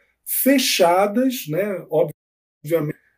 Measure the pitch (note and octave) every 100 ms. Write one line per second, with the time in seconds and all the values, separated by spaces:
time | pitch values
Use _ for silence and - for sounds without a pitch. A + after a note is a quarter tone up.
0 | _ _ - - B3+ C#4 - - E3+ F#3
1 | G3+ A3 C4 A#3+ D3 D#3+ G#3 E3+ - D#3
2 | D#3+ - _ _ _ _ D3 E3 D3+ -
3 | _